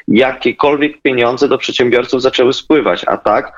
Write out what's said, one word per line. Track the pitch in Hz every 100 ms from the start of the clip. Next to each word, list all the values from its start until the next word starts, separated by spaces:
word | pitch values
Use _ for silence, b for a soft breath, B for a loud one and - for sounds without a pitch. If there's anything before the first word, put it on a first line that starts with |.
| B
jakiekolwiek | 107 131 131 123 - 147 143 147 147
pieniądze | 139 127 120 127 139
do | 135
przedsiębiorców | - - 123 120 123 131
zaczęły | 127 - 123
spływać, | - - 156 101 87 -
a | 98
tak | 110 110 -